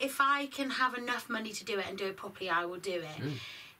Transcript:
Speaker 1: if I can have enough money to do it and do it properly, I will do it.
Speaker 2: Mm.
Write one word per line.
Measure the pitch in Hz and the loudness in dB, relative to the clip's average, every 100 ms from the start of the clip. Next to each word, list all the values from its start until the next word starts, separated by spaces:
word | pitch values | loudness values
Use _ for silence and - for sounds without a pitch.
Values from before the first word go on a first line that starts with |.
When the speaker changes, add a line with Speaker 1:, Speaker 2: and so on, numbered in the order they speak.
Speaker 1:
if | 269 - | 0 4
I | 277 285 277 | 6 6 2
can | - 269 | -2 0
have | 254 254 | 4 2
enough | 240 240 240 - | 2 -2 -2 -2
money | 226 220 | -2 -2
to | 208 | -6
do | - 196 | -2 0
it | 185 | 0
and | 196 | -2
do | 196 | -2
it | 190 | -4
properly, | 202 - 185 | -8 -4 0
I | 170 175 | 2 2
will | 180 | -2
do | 196 175 | -2 -2
it. | 156 156 | -2 -4
Speaker 2:
Mm. | 147 131 - - - | -4 -4 -6 -12 -16